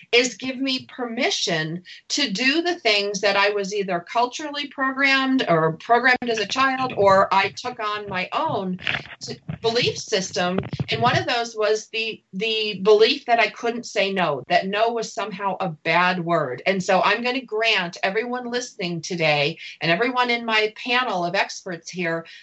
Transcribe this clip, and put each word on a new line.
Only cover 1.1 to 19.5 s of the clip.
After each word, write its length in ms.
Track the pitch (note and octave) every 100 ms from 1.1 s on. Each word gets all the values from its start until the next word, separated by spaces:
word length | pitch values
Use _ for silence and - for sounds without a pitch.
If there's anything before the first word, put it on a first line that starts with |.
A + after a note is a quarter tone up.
| A#3 D#4+ - - D#3+ D#3 F3 - - -
to 220 | - C#4
do 320 | F#3+ B3+ D#4
the 140 | F4 F4
things 440 | A3+ G#3 G3+ G3+
that 160 | G3+ G3
I 140 | G3+
was 240 | G#3 F#3+
either 260 | G#3 F#3+ F3
culturally 680 | - A#3 B3 - D4+ C#4+ C#4
programmed 760 | - C4+ C4 C4+ C4+ C4+ C4 -
or 240 | E3 D#3+
programmed 560 | D#3+ - A#3 B3+ B3 A#3+
as 100 | A3
a 80 | G3
child, 460 | C4 C4+ C4 B3+ -
or 360 | G3 F#3+ G3
I 180 | F#3+ G3
took 300 | - B3 B3
on 280 | G#3+ G#3 G3+
my 200 | F#3 F#3
own 460 | B3 D#4+ A#3+ F#3 F#3 - - - -
to, 160 | - A#3 - -
belief 380 | A3+ A#3 F4+ -
system. 600 | - G3+ F#3 G3 F3+ F#3 - - -
And 140 | A3
one 160 | A#3 D#4+
of 80 | E4+
those 300 | A#3+ A#3 G#3+
was 320 | G#3 G#3+ -
the, 340 | A3 A3 G#3+ _
the 460 | F#3+ A3 A3 G#3+ F#3+
belief 420 | F#3+ G#3 A#3 C4+ -
that 140 | A#3
I 80 | G#3
couldn't 380 | - A#3 A#3+ -
say 260 | G#3+ G3
no, 320 | F#3+ E3 C#3+ C#3+
that 200 | E3+ F#3+
no 240 | G3+ A#3
was 200 | A#3 A3
somehow 440 | - G3+ F#3+ G3 F#3
a 120 | F#3+
bad 540 | D#3 E3 E3 F3+ F#3
word. 380 | E3 E3+ C#3 B2
And 180 | - G3
so 200 | F3+ F#3
I'm 200 | E3+ G#3+
gonna 220 | A#3+ C4
grant 520 | - G#3+ A3+ G#3 F3 -
everyone 480 | G3 G3+ B3 B3 A#3+
listening 500 | A#3+ B3 - F3 E3+
today 580 | - F3+ D#3+ D3 C#3+